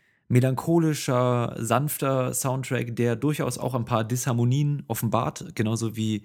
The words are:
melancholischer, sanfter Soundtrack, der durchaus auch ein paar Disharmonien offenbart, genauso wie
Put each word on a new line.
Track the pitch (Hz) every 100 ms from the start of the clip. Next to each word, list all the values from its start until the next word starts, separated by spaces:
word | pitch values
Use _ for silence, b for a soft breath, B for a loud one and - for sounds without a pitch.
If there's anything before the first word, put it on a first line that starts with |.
| b b -
melancholischer, | 123 131 127 - 170 160 147 - 123 127 120 117 -
sanfter | 113 117 147 - 143 131 127
Soundtrack, | 120 131 131 127 120 117 113
der | 120 113
durchaus | 139 147 135 123
auch | 127 123
ein | 110
paar | 117
Disharmonien | 110 123 131 120 120 135 147 143 -
offenbart, | 113 113 107 131 - - -
genauso | 110 113 113 110
wie | 110 107